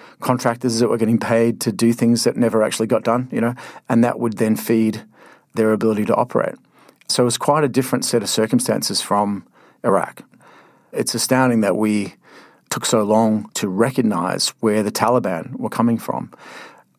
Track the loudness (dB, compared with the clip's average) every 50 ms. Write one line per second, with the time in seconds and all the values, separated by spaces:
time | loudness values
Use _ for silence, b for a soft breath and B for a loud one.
0 | B B B B 0 0 0 2 0 -2 -2 0 -2 0 0 2 2 2 2 2
1 | 2 2 2 2 2 2 2 2 2 2 0 -2 -2 -4 -2 2 2 2 2 4
2 | 2 2 2 2 2 0 2 2 0 2 2 2 0 0 0 -2 -2 0 0 0
3 | 2 0 0 0 -2 -4 -4 -2 -2 -2 -4 B B B B B B B 2 2
4 | 2 2 0 -2 -4 -4 -2 0 0 0 0 0 0 0 2 2 2 2 0 -4
5 | -8 -16 b b b b b b b b b 0 2 2 2 2 2 0 0 0
6 | 0 0 2 0 0 0 0 -2 -2 -2 -6 -10 _ b b b b b b b
7 | b b 0 2 2 2 0 -2 0 2 2 2 2 0 0 0 0 0 -2 -4
8 | -2 0 -2 -2 -2 0 0 0 0 2 2 0 2 0 -2 -2 -2 -4 -4 -4
9 | -4 -2 0 0 0 0 -2 -6 -8 _ b b b b b b b 0 0 0
10 | 0 -4 -10 -14 -20 _ _ b b b b b b b b b b b b -4
11 | -4 -2 -4 -4 -2 0 2 2 2 2 2 2 2 2 2 2 2 0 0 0
12 | -2 -4 -10 _ B B B B B B B B B B -8 -6 -4 0 0 2
13 | 2 4 4 4 4 4 2 0 -2 -6 -8 -6 -4 -2 0 0 0 0 0 0
14 | 0 0 0 -2 -2 -2 -2 -2 -4 -4 -4 _ 0 0 2 2 0 -2 -2 0
15 | 0 2 2 2 0 -2 -4 -6 -8 -10 -10 -8 -8 -6 -2 0 0 0 0 0
16 | -4 -6 -6 -6 -8 -10 -14 B B B B B B B B B B B _